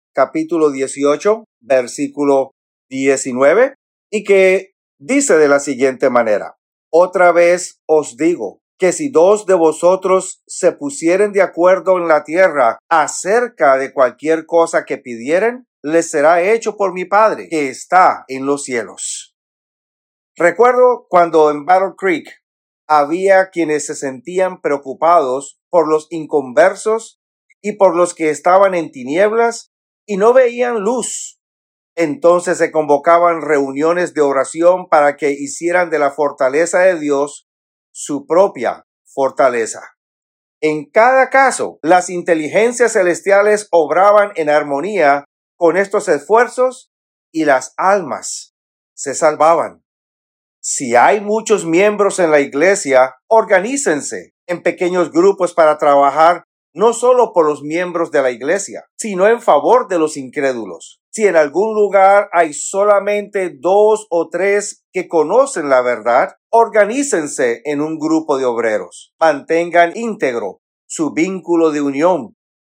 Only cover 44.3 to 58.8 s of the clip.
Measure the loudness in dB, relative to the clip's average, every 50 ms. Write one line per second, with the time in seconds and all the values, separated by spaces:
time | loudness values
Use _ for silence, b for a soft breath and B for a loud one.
44.3 | -2 -4 -2 0 0 0 0 -2 -4 -4 -4 -4 -2 0 2 2 2 0 -2 _
45.3 | _ _ _ _ _ 0 0 2 2 2 0 -2 -2 -2 -2 0 -2 -2 0 2
46.3 | 2 2 2 2 0 -2 -2 -2 -4 -6 -16 _ _ _ _ _ _ _ _ _
47.3 | -6 -2 0 2 0 0 0 -4 _ -4 0 0 0 0 -2 -4 -10 -10 -10 -12
48.3 | -14 -14 -16 -20 _ _ _ _ _ _ _ _ _ -14 -10 -10 -4 -2 0 0
49.3 | 0 2 2 2 2 2 0 -4 -10 _ _ _ _ _ _ _ _ _ _ _
50.3 | _ _ _ _ _ _ -12 -10 -8 -8 -4 0 2 4 4 4 2 0 -2 -2
51.3 | -4 -4 -2 0 -2 -2 0 0 0 2 2 2 2 0 0 -2 0 0 0 2
52.3 | 2 2 2 0 -2 0 0 2 2 0 0 2 2 4 4 2 0 _ _ 0
53.3 | 2 2 2 4 2 0 0 -2 -6 -4 -2 -2 -2 -4 -4 -8 -12 -14 -14 -18
54.3 | _ _ _ -10 -10 -6 -4 -4 -4 -2 -2 -2 0 -2 -2 0 0 2 2 2
55.3 | 2 0 -2 -2 2 2 2 2 2 2 2 2 4 4 4 2 4 4 4 4
56.3 | 2 0 -4 _ _ _ _ _ _ -2 0 0 0 2 2 2 2 4 2 2
57.3 | 2 0 0 0 0 -4 -6 -6 -6 -6 -4 -4 -4 -4 -4 -2 -2 0 0 -2
58.3 | -2 -4 -4 -4 -4 -4 -6 -8 -14 -16